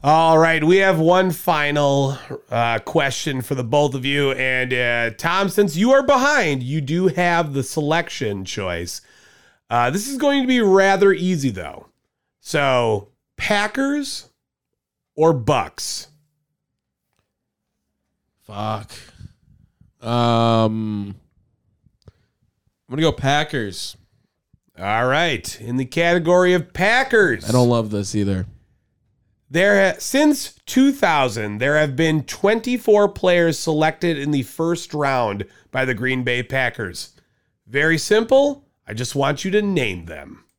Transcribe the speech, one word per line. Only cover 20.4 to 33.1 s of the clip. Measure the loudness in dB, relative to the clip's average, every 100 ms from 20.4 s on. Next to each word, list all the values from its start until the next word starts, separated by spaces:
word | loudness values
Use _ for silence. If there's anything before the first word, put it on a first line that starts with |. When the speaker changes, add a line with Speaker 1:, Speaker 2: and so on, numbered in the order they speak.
| 2 2 2 -2 -6 -6 -8 -14 _ _ _ _ _ _ _ _ -20 _ _ _ _ _ _ _ _
Speaker 2:
I'm |
gonna | -2
go | 0
Packers. | 0 0 0 -2 -6 -6 -8 -14 -16 _ _ _ _ _ _ _ -10
Speaker 1:
All | -2 0 2
right. | 0 0 -2 -8 -14
In | -8 -6
the |
category | -4 0 2 2 4 4 4
of | 2 0
Packers. | -2 2 2 2 4 4 0 0
Speaker 2:
I |
don't | 4 4
love | 2 0
this | -4 -4
either. | -2 -2 -2 -4 -12 _ _ _ _ _ _ _ _ _
Speaker 1:
There | 0 2 4 2
ha-, | 0
since | -2 2 2 2 -4 _ -2
two | 2 4
thousand, | 2 0 2 0 -2 -6 -4
there | 0 2
have | 0 0
been | 0 0
twenty-four | -4 -2 2 2 0 -4 4 4 4